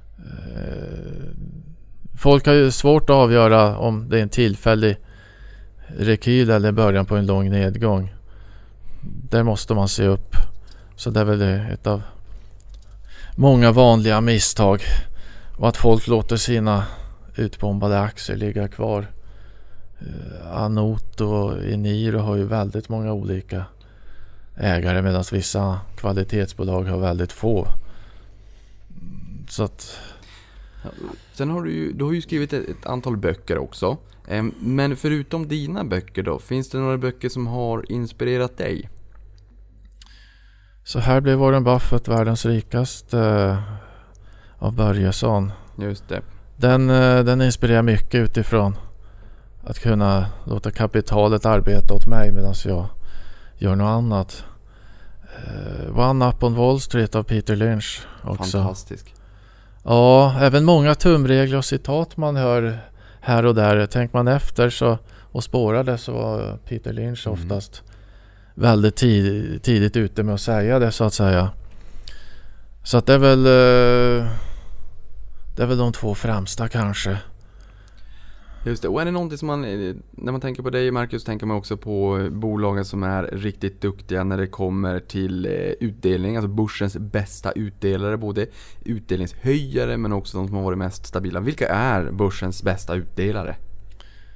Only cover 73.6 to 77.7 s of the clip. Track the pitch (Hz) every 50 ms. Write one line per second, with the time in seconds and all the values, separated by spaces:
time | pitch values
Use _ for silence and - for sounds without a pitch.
73.6 | 127 123 123 123 123 120 123 120 123 120 120 120 117 113 117 - - - - -
74.6 | - - - - - - - - - - - - - - - - - - - -
75.6 | 120 120 127 120 123 120 113 - - 104 104 - - 117 110 101 95 98 - 110
76.6 | 113 110 - 117 107 101 98 - - 98 95 98 - - - - - - - -
77.6 | - -